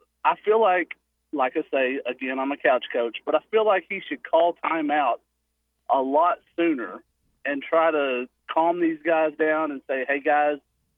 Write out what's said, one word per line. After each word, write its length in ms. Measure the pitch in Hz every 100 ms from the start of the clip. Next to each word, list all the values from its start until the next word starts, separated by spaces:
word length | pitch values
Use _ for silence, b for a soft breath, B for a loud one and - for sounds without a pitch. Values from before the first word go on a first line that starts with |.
| _ _
I 120 | 151 170
feel 140 | 202 220
like, 380 | 214 180 160 - _ _ _
like 260 | 151 131 160
I 40 | 151
say, 300 | 139 131 135 123
again, 320 | 127 131 131
I'm 140 | 135
a 40 | 143
couch 300 | 151 123 -
coach, 280 | 131 120 - -
but 80 |
I 60 | 151 -
feel 160 | 220 214
like 180 | 190 -
he 100 | 196 -
should 200 | 185 -
call 280 | 165 170 170
timeout 520 | - 165 151 147 135 - _ _ _ _ _ _ -
a 60 | 135
lot 380 | 135 143 175 - _ -
sooner 460 | 170 139 98 92 - _ _ _
and 180 | 135 143
try 280 | - 165 165
to 360 | 151 139 123 127 _ -
calm 300 | 160 165 175
these 180 | 165 160
guys 280 | 165 160 156 147
down 340 | 160 156 156
and 100 | 139 -
say, 200 | 131 131
"Hey, 120 | 143
guys, 360 | 147 147 147 147 - _ _